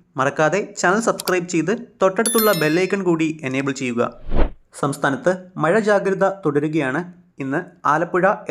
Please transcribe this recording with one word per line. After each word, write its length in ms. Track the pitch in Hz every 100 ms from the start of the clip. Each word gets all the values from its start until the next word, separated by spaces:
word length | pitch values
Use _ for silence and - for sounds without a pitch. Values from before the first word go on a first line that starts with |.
| _ 139
മറക്കാതെ 420 | 135 139 156 185 - -
ചാനൽ 200 | 180 202 226
സബ്സ്ക്രൈബ് 420 | 180 - 180 175 170
ചെയ്ത് 180 | 156 226 - -
തൊട്ടടുത്തുള്ള 480 | 190 190 226 214 214 180
ബെൽ 180 | 151 165
ഐക്കൺ 180 | 185 196 180
കൂടി 180 | 165 160 156 131
എനേബിൾ 240 | 131 139 135
ചെയ്യുക. 280 | 127 117 117 - - - - - _ -
സംസ്ഥാനത്ത് 520 | 143 143 147 131 180 180 - -
മഴ 100 | 156 208 208
ജാഗ്രത 340 | 202 185 190 190 196 156
തുടരുകയാണ്. 560 | 143 156 160 135 139 180 - _ -
ഇന്ന് 180 | 135 147 180 - -
ആലപ്പുഴ, 320 | 151 170 180 190 - -